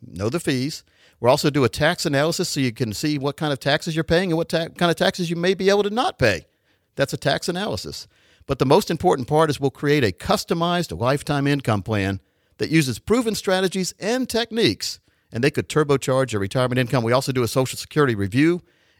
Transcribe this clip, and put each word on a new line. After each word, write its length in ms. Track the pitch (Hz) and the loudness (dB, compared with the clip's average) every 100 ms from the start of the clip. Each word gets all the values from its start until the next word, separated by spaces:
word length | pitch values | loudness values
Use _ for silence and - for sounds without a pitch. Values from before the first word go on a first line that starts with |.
| - | -16
Know 240 | 87 104 | -4 -4
the 100 | 165 | -2
fees. 440 | - 131 135 - - _ _ _ | -2 -2 -4 -8 -16 _ _ _
We'll 120 | 120 | 2
also 180 | 143 156 | 4 2
do 140 | 143 | 2
a 60 | 120 | 2
tax 360 | - 151 175 170 | 2 0 0 0
analysis 420 | 139 156 160 180 | 0 0 0 -4
so 100 | - | -2
you 120 | 131 | -2
can 220 | 110 127 | -2 -4
see 240 | 101 151 147 | -4 -4 -2
what 180 | 135 - | -4 -4
kind 160 | 151 | -4
of 80 | 139 | -2
taxes 360 | 143 151 - 160 | 0 0 0 -4
you're 80 | |
paying 280 | 160 165 190 | 2 2 2
and 60 | 160 | -2
what 100 | 160 | -2
ta-, 220 | 165 165 - | -2 -4 0
kind 140 | 175 | 0
of 40 | 160 | 4
taxes 340 | 190 - 165 | 2 0 -4
you 40 | 170 | 0
may 200 | 180 190 | 0 2
be 140 | 190 | 2
able 120 | 202 | 2
to 60 | 202 | 2
not 300 | 214 349 - | 0 -2 2
pay. 260 | 117 85 - _ _ _ _ - | 2 2 -4 _ _ _ _ -4
That's 180 | 139 | -2
a 40 | 151 | -2
tax 320 | - 156 - | -2 -2 -2
analysis. 580 | 175 202 110 - - - _ _ _ - | -4 -4 -6 -8 -14 -16 _ _ _ -6
But 140 | 139 | 0
the 60 | 135 | 4
most 260 | 165 - | 4 4
important 380 | 170 180 160 117 | 0 2 0 2
part 200 | 151 160 | 2 2
is 120 | 131 | 2
we'll 100 | 135 | -4
create 320 | - 143 151 | -2 0 2
a 80 | 110 | 2
customized 880 | - - 196 - 170 170 175 165 82 | 0 0 0 0 -2 0 -2 -2 -2
lifetime 480 | 120 143 - 143 139 | -2 -2 -2 -2 0
income 340 | 143 127 107 | 0 0 -2
plan 380 | 95 107 98 98 - _ _ _ | 0 -2 -2 -4 -10 _ _ _
that 120 | 110 | 0
uses 300 | 160 131 110 | 2 2 -4
proven 360 | - 233 226 208 | 0 0 0 -4
strategies 580 | - 185 190 190 180 - | 0 0 0 -2 -4 -6
and 260 | 196 254 247 | -4 -2 -2
techniques, 720 | 226 233 226 175 95 - - _ _ _ | -4 -4 0 0 0 -6 -10 _ _ _
and 100 | 113 | -2
they 80 | 139 | 0
could 200 | - 95 | 0 -2
turbocharge 640 | 151 147 139 - 131 131 | -2 2 0 0 0 0
your 80 | 107 | -2
retirement 360 | 95 131 127 127 | -2 0 0 0
income. 280 | 120 135 113 | 0 0 2
We 80 | |
also 180 | 127 135 | 2 2
do 120 | 127 | -2
a 40 | 113 | 0
Social 300 | 135 131 - | 0 -2 -4
Security 380 | - 156 139 107 | -4 0 2 2
review, 460 | 98 120 160 175 - _ _ _ | 0 2 2 0 -6 _ _ _